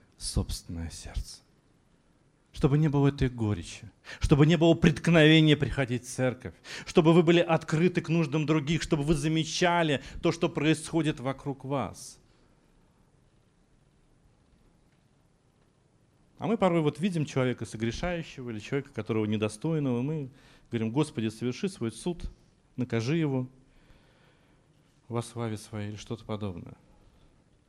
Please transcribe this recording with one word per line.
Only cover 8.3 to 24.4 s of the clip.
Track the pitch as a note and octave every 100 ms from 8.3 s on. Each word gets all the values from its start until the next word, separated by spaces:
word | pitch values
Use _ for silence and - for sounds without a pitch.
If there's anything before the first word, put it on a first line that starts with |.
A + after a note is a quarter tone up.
| D#3 D3
других, | D#3 C#3 D#3+
чтобы | - D#3
вы | C#3+
замечали | D3+ D#3 D#3+ D#3 - F3 F3 D#3 C3+ - -
то, | E3+
что | - E3+
происходит | E3 D3+ D#3+ - E3 D3+ B2+
вокруг | B2+ C3 C#3+ C3+
вас. | C3 C#3 F#2 F#2 - - _ _ _ _ _ _ _ _ _ _ _ _ _ _ _ _ _ _ _ _ _ _ _ _ _ _ _ _ _ _ _ _ _ _ _ _ _ _ _ _ _ -
А | C#3
мы | A3+
порой | F#3 E3+
вот | D3 -
видим | F#3+ E3+
человека | C#3 C3+ B2+ A2+ A#2
согрешающего | A2 A#2 - F3 E3+ - - A#2+
или | G#2+
человека, | - C#3 -
которого | - G#2 A2 G#2+
недостойного, | G#2+ G#2+ - D#3+ D#3+ C3+ A#2+
мы | C#3 D#3+ C3 - - - -
говорим: | A#2 A2
"Господи, | C3 D3+ A#2 A2
соверши | - B2 B2 G3
свой | - A2+
суд, | - F3+ E3+ - - _ _ _ -
накажи | D3+ A#2 A#2 E3
его | D3 C3 B2+ - _ _ _ - _ _ _ _